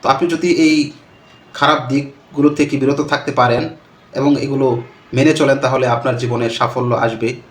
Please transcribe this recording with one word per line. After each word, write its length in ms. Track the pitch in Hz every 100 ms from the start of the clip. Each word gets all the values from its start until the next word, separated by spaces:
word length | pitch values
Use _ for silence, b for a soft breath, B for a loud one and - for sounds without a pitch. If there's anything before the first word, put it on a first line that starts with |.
তো 80 | 131
আপনি 200 | 139 175
যদি 180 | 165 175
এই 440 | 160 160 156 143 - - - - - -
খারাপ 340 | - 143 147 127
দিকগুলো 600 | 139 143 - - 143 147
থেকে 280 | 147 143 -
বিরত 240 | 131 143
থাকতে 300 | 147 143 -
পারেন 380 | 131 123 117 165 - - _ _
এবং 280 | - 143 -
এগুলো 400 | 143 135 131 117 120 - -
মেনে 200 | 123 156
চলেন, 240 | 151 139 139
তাহলে 300 | 127 131 127
আপনার 300 | 120 131 120
জীবনে 320 | 120 120 117
সাফল্য 460 | - 120 127 123 117
আসবে। 400 | 113 113 113 135 -